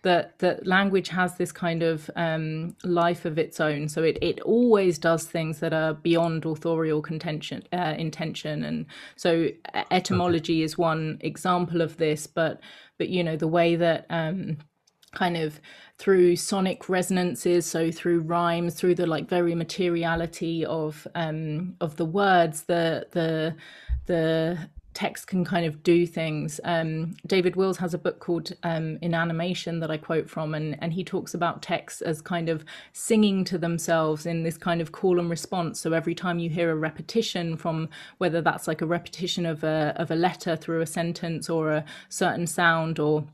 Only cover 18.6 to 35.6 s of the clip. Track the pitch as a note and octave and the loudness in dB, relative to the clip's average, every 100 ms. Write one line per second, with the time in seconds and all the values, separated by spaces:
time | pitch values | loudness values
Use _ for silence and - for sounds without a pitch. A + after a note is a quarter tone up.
18.6 | E3+ E3+ F#3 F3 E3+ D#3 - F3+ F3 E3+ | -2 0 2 2 2 -2 0 2 2 0
19.6 | E3 - F3+ E3+ E3+ E3 E3 - E3 E3 | -4 -2 0 0 0 0 -2 -4 -4 -2
20.6 | D#3 E3 D#3 D3+ - F3 E3 D#3 D#3+ D3+ | -2 -2 -4 -6 -10 -4 -4 -4 -4 -4
21.6 | F3+ - E3+ D3+ D#3+ F#3 G3+ F#3 E3+ D#3 | -6 -4 -6 -2 -2 2 4 6 4 0
22.6 | - E3+ E3 D3+ - F3 E3 D#3+ D#3+ D#3+ | -2 0 2 -2 -4 -2 0 0 -2 -4
23.6 | - - - - - E3+ D#3+ D#3+ D#3+ F3 | -14 -20 -4 -4 0 0 2 2 0 -2
24.6 | - - - - G3+ - - F#3 F3 F3 | -8 -14 -18 -4 -4 -4 -4 -2 0 0
25.6 | E3 D3+ - F3 F3 E3+ D#3+ D3+ D#3 - | 0 0 4 4 4 -2 -4 -2 -4 -6
26.6 | - E3 D#3+ D#3+ E3 F#3 - F#3+ F3+ F3+ | -2 -2 0 -2 -4 -8 0 2 2 2
27.6 | F#3+ F3+ F#3 E3+ - - - E3+ D#3+ E3+ | 0 0 -2 -2 -4 -6 -2 -2 -2 -6
28.6 | F3 E3 D#3+ D#3 F3 E3 E3+ D#3+ F3 F3 | -4 -2 -4 -4 -2 0 0 -2 -2 -4
29.6 | - E3 D#3+ D#3 D#3 D#3+ - - D#3 D#3 | -4 -4 -4 -6 -2 -2 -2 -6 -4 -4
30.6 | D#3 D3 E3+ E3 F3+ F#3+ - F3 E3+ - | -4 -4 -4 -4 -4 -6 -6 -2 -2 -2
31.6 | - F3 - - - D#3 - F3 E3 D#3+ | -6 -6 -6 -8 -4 -4 -4 -4 -2 -4
32.6 | D#3 - - - - A3 G#3 F#3+ F3+ F#3 | -6 -20 -18 -12 2 4 6 4 0 0
33.6 | E3+ E3+ E3 E3 D#3+ D3+ E3+ E3 E3 E3 | 0 -2 2 2 2 0 -2 -2 -2 -4
34.6 | - E3+ D#3+ - F#3+ F3 F3 E3 - F#3 | -2 -2 -2 -2 2 2 2 -4 -4 -4